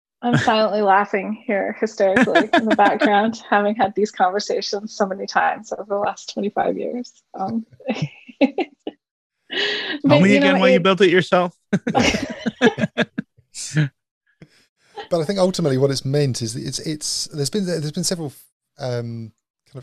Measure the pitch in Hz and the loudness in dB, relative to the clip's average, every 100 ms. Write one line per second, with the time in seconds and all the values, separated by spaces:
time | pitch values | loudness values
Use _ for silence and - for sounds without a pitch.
0 | _ _ 240 240 233 220 214 208 202 196 | _ _ 0 2 2 2 2 2 4 4
1 | 202 202 190 220 - 202 190 - 220 - | 2 -2 -4 -8 -4 -4 -2 -4 -4 2
2 | 196 208 247 330 220 330 220 208 208 208 | 4 4 4 2 4 2 2 4 4 4
3 | 277 202 220 220 - 208 208 214 196 196 | 2 2 2 -2 -2 0 2 0 0 0
4 | 214 - 185 202 - 196 - 202 214 - | -2 0 0 0 -2 -4 -4 -8 -6 -4
5 | 196 196 202 175 165 - 220 180 208 202 | -4 -4 -4 0 0 -2 -8 -10 -6 -4
6 | 202 190 - - 202 - - - - 247 | -4 -6 -10 -6 -4 -2 -2 -2 -6 -8
7 | 247 _ _ - 196 226 226 - 262 - | -10 _ _ -10 -6 -6 -8 -12 -8 -6
8 | 151 - - - 277 - - _ - - | -6 -10 -10 -2 -2 -2 -8 _ -16 -16
9 | _ _ _ _ - 381 415 - - 302 | _ _ _ _ -10 -6 -4 -4 -8 -2
10 | 269 - 190 277 285 185 185 180 185 190 | 4 6 6 6 4 4 4 4 4 4
11 | 185 180 - 180 180 - - 202 240 254 | 4 4 2 0 0 -6 -4 -4 0 0
12 | - - - - 226 - 240 - - - | 0 -2 -6 -8 -8 0 0 2 -4 -4
13 | 226 - - _ _ - - 151 143 _ | -6 -6 -12 _ _ -16 -6 -2 -2 _
14 | _ _ _ _ - _ _ _ _ - | _ _ _ _ -20 _ _ _ _ -14
15 | - 170 151 196 185 185 156 131 139 135 | -4 -2 -2 0 0 2 0 2 2 0
16 | 135 143 143 117 113 127 143 131 160 151 | -2 0 0 -2 -6 -6 -8 -8 -8 -8
17 | - - - 156 139 214 180 160 151 180 | -6 -6 -6 -4 -4 -2 -2 -4 -4 -4
18 | 165 170 147 - _ _ _ - 131 120 | -4 -4 -8 -12 _ _ _ -10 -6 -6
19 | 117 117 110 _ _ _ _ 131 | -6 -10 -12 _ _ _ _ -20